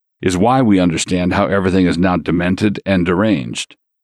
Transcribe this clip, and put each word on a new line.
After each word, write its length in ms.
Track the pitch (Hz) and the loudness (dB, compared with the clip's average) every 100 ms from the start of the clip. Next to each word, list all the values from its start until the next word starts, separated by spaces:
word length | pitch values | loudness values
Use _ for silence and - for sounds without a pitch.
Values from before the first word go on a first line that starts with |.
| _ - | _ -6
is 160 | - 92 | -2 0
why 280 | 113 131 | 2 2
we 160 | 120 95 | 4 4
understand 520 | 87 82 - 92 90 | 2 0 -2 -2 0
how 140 | 95 92 | 0 0
everything 400 | 101 92 92 87 | 0 0 2 2
is 100 | 80 | 2
now 220 | 92 90 | 0 0
demented 640 | 76 87 87 92 107 98 - | -2 -2 -2 0 -2 -2 -2
and 180 | 95 87 | -2 0
deranged. 720 | 87 110 85 58 55 - - _ _ | 0 0 0 -4 -10 -12 -16 _ _